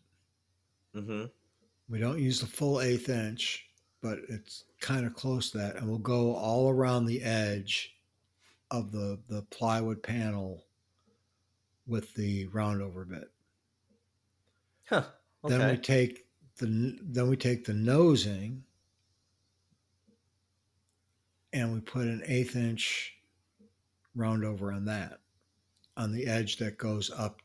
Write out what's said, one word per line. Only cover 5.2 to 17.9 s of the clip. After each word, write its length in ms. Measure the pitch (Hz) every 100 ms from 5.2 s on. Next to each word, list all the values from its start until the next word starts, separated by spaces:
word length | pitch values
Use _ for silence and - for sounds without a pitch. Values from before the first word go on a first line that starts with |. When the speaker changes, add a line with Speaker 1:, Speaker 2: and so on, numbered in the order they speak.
| 131 127 -
Speaker 2:
to 80 | 107
that. 180 | 101 -
And 120 | 110
we'll 100 | 110
go 360 | 107 123 120
all 360 | 117 110 117 131
around 360 | 131 127 123 117
the 160 | 120
edge 720 | 120 113 107 101 95 - - - _ _ _ _ _ _ _
of 220 | 120 101
the, 260 | 107 101 101 -
the 140 | 104 104
plywood 520 | - 117 113 113 107
panel 600 | - 117 110 101 95 92 - _ _ _ _ _ _ _ _ _ _ _ -
with 260 | 113 -
the 320 | - 101 101 95
round 340 | 104 104 101
over 220 | 98 90
bit. 260 | 92 92 - _ _ _ _ _ _ _ _ _ _ _ _ _ _ _ -
Speaker 1:
Huh. 160 | - - - _ _
Speaker 2:
Then 160 | 147 127
we 40 | 110
Speaker 1:
Okay. 20 | 123
Speaker 2:
take 500 | - 131 123 - - _ - -
the 100 | 117
n-, 320 | 110 123 -
then 260 | 190 127 123
we 80 | 131
take 280 | 123 120 -
the 80 |
nosing 880 | 104 110